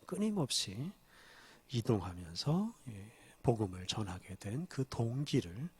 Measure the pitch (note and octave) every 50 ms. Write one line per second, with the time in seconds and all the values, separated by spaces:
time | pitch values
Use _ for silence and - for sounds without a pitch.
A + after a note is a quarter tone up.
0 | - - F#3 F3+ G#3 A3 G#3 G3 C#3 - - - - - F#2 G#2+ C#3+ F#3+ - -
1 | - - - - - - - - - - - - - - - A#2 G#2+ - A2+ G2+
2 | E2+ F#2 F2+ F2 F2+ D#2+ E2+ - - C#3+ D#3+ F#3 G#3+ A3+ A#3 - - B2+ G#2+ G2
3 | G2 A2 - - - - - - - C3 A#2+ A2 A2 F#2 F2+ F#2 F#2 - - A2
4 | G#2+ F2 F2+ F#2 - - F#2 - - G2+ A2 D3 F3+ - - - C3 - - -
5 | A#2 A#2 A#2+ C#3 D3 - - B2+ - E2+ F2 A2 D3+ F3+ - -